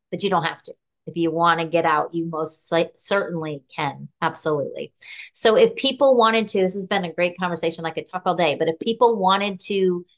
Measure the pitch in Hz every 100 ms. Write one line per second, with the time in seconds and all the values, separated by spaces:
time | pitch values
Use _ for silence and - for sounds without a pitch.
0 | _ 180 202 185 160 151 - - _ _
1 | - 170 165 160 170 165 165 170 165 151
2 | - 170 165 156 156 - - 170 165 -
3 | - 196 185 170 156 143 - - 147 135
4 | 143 _ 165 - 160 147 135 - 147 _
5 | - - - - 233 220 226 - 269 262
6 | 277 247 226 226 220 202 190 196 190 202
7 | 175 160 175 175 185 170 165 170 160 156
8 | - 180 185 170 165 135 160 160 - 226
9 | 240 226 185 196 202 190 - 202 190 175
10 | 175